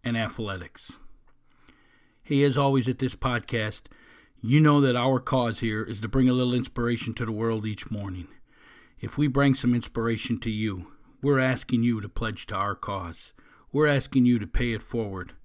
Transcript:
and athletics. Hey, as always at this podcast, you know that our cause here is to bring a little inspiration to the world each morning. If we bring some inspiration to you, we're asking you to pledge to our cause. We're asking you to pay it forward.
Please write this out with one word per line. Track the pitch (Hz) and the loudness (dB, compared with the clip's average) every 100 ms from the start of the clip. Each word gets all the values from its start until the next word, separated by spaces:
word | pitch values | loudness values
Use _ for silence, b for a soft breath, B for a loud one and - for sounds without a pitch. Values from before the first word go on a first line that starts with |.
and | 120 117 | -2 -2
athletics. | 110 - 107 92 85 - - - - - _ _ _ b b b b b b b | -4 -6 -8 -8 -12 -16 -18 -18 -20 -20 _ _ _ b b b b b b b
Hey, | - 143 | -2 2
as | 143 135 | 4 4
always | 139 135 120 | 2 2 0
at | 127 | -2
this | 127 | -4
podcast, | - 131 120 - 117 107 - - b b b b b | -2 -2 -4 -4 -4 -4 -8 -16 b b b b b
you | 110 143 | 2 6
know | 156 147 | 8 6
that | 139 123 | 4 4
our | 127 131 | 2 0
cause | - 131 120 110 | 0 0 0 -2
here | 113 107 | -2 -2
is | 110 104 | -4 -6
to | 107 | -2
bring | 131 127 | 4 4
a | |
little | 127 127 | 4 2
inspiration | 123 - - 120 117 - | 0 -2 -2 -2 -2 -4
to | 113 | -6
the | 113 | -4
world | 107 113 110 | -2 -2 -2
each | 110 104 - | -4 -6 -8
morning. | 104 98 92 87 b b b b b b b | -8 -6 -8 -12 b b b b b b b
If | 165 - | -8 -2
we | 147 | 0
bring | 131 139 | 4 2
some | 131 123 120 | 2 2 0
inspiration | - - 117 113 - 113 | -2 -4 -2 -2 -2 -4
to | 113 | -4
you, | 107 107 95 90 B B B | -4 -4 -6 -12 B B B
we're | 139 135 | 0 2
asking | 131 123 - 120 | 2 -2 0 0
you | 117 113 | 2 -2
to | 101 | -4
pledge | - 113 104 - | -6 -6 -8 -8
to | 98 | -4
our | 101 | -4
cause. | 98 - 98 87 82 - - b b b | -4 -6 -6 -8 -12 -18 -20 b b b
We're | 143 151 | 2 2
asking | 139 - 135 | 2 2 4
you | 123 120 | 4 4
to | 101 | 2
pay | - 120 | 0 0
it | 110 | -4
forward. | - 120 107 95 85 - | -6 -6 -4 -6 -12 -16